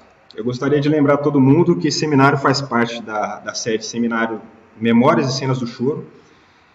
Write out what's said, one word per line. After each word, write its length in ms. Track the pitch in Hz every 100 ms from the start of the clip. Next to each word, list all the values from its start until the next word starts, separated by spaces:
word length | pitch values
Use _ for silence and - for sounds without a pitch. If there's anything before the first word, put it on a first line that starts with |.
| _ _ _ -
eu 80 |
gostaria 360 | 113 123 135 147
de 80 | 147
lembrar 280 | 151 139 143
todo 240 | 147 147
mundo 340 | 131 147 170
que 140 | 175 151
esse 100 | 135
seminário 400 | 151 139 139 143
faz 220 | 147 131
parte 420 | 135 117 117 117
da, 380 | 107 107 101 101
da 140 | 107
série 280 | - 120 110
Seminário 580 | - 117 117 117 113 110 - - _ -
Memórias 480 | 117 117 131 165 139
e 80 | -
Cenas 220 | 135 131
do 80 | 120
Choro, 400 | - 123 165 - - _ _ _ _ _